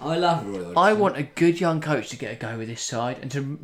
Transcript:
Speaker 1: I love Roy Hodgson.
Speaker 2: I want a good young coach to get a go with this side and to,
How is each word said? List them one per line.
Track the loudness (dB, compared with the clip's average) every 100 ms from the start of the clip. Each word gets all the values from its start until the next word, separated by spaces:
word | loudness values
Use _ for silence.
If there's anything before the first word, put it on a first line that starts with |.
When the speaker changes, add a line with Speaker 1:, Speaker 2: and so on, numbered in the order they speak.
Speaker 1:
I | -4 2
love | 2 2 -2
Roy | -8
Hodgson. | -2 4
Speaker 2:
I | 4
want | 6 2 0
a |
good | -6 4 4 6
young | 2 0
coach | 0 -2 -2
to | -10
get | -10
a | -8
go | -8 -8
with | -8
this | -8
side | -6 -4 -4 -4
and | -6
to, | -6 -6 -8